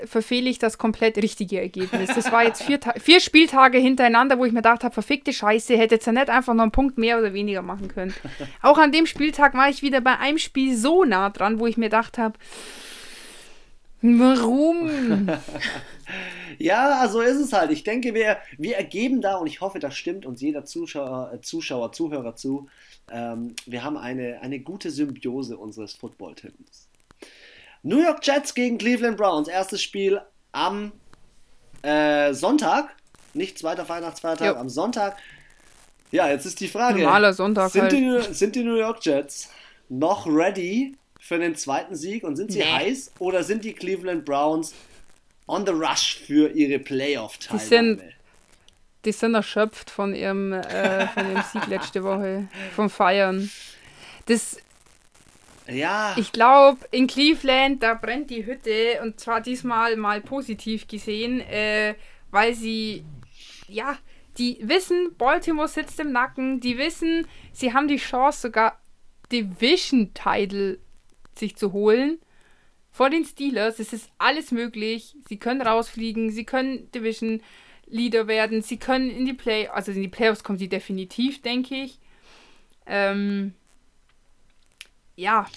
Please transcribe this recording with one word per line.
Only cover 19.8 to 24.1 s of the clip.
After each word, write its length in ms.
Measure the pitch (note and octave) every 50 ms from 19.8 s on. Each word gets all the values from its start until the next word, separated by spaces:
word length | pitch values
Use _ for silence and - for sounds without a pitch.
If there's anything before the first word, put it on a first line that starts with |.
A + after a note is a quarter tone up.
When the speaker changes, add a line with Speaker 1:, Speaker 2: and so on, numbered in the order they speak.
| D3 C#3 C3
Speaker 2:
stimmt 300 | - - E3+ F3+ G3 F#3
uns 140 | C3 B2 A#2
jeder 240 | C3 D3+ D3+ D3 C#3
Zuschauer, 640 | - - E3+ E3+ D#3+ - D3+ C#3 B2+ C3 B2+ B2+ A#2+ B2
äh, 80 | A#2+
Zuschauer, 520 | - - - E3 D#3 - C#3+ B2 A#2+ A2+ -
Zuhörer 420 | - E3 D#3 D3+ C#3 A#2+ A#2 A2+
zu, 340 | - - C3+ C3+ C#3 C#3 - _ _ - - - - _ - -
ähm, 420 | A#2 A#2 A#2 A#2 A#2 A#2 A#2+ A2+ - -
wir 180 | - A#2+ A#2+ A#2+
haben 120 | C#3+ D3+
eine, 440 | A2+ G2+ B2